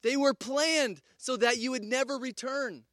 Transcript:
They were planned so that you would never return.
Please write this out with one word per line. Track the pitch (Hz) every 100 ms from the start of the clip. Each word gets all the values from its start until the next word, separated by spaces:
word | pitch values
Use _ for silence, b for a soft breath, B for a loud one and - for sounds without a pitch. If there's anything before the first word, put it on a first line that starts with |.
They | 226 277
were | 277
planned | 254 226 269 320 320 262 160 b b
so | - 254
that | 240 247
you | 247
would | 254
never | 208 254 262 277
return. | 254 220 254 277 262 151 110